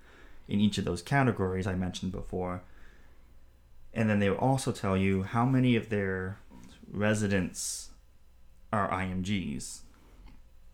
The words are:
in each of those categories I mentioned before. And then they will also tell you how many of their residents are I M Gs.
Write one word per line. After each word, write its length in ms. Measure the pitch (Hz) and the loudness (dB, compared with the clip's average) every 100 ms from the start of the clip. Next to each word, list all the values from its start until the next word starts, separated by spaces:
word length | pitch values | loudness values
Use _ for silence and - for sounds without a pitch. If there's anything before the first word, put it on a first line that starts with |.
| - - - - - | -20 -20 -20 -18 -2
in 120 | 101 | 2
each 180 | 104 101 | 4 4
of 80 | - | 0
those 160 | 87 | -2
categories 680 | - 143 127 101 95 92 95 | 0 2 4 2 0 0 -2
I 80 | 92 | -2
mentioned 360 | 92 - 95 | -2 -4 -6
before. 520 | 92 90 90 90 90 - - - - - - - - - - - - - | -6 -6 -6 -4 -6 -10 -18 -20 -20 -20 -20 -20 -20 -20 -20 -20 -20 -10
And 160 | 117 110 | 0 2
then 100 | 104 | 4
they 100 | 101 | 4
will 80 | 92 | 2
also 340 | 127 131 - | 2 2 0
tell 240 | 110 104 95 | -2 0 2
you 280 | 95 95 | 4 2
how 220 | 98 117 123 | 0 2 4
many 300 | 131 127 117 | 4 6 4
of 140 | - | 2
their 480 | 104 98 95 92 101 - - - - - | -2 0 -2 -4 -8 -14 -20 -20 -20 -12
residents 1000 | - 104 107 104 98 90 - - - - - - - - - - - - | -2 2 2 2 2 0 -4 -8 -8 -12 -18 -20 -20 -20 -20 -20 -20 -4
are 200 | 110 98 | -2 0
I 140 | 92 92 | 0 -2
M 160 | 92 | -2
Gs. 600 | 92 104 78 65 - - - - - - - - - - - | 0 0 -2 -6 -8 -12 -16 -20 -20 -20 -20 -20 -20 -20 -20